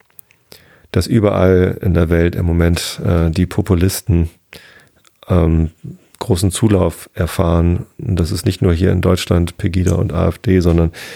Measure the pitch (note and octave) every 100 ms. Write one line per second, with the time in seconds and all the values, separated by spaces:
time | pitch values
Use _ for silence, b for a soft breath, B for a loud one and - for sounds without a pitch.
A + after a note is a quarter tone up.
0 | _ - b b b b b b b -
1 | F2 A#2 G2+ F#2+ F#2 F#2 F#2 F#2 - F2
2 | E2+ E2+ E2+ E2+ F2 E2+ E2+ E2+ - -
3 | - F2 E2 E2+ F2+ - F#2+ F2+ F#2+ -
4 | - F2 E2 - _ B B B B B
5 | _ _ - F#2 E2 D#2+ D#2+ - - F3+
6 | _ _ - F2+ G2 - A2+ G2 F2 -
7 | - - E2+ - E2+ E2+ E2+ F2 - -
8 | - F2+ E2+ F#2 - F#2 F#2+ E2+ F#2 F#2
9 | F2+ F2+ - F2 F2 - G2+ F2+ F2+ F2+
10 | - D#2+ F2 - - F#2 E2+ E2 E2 B
11 | B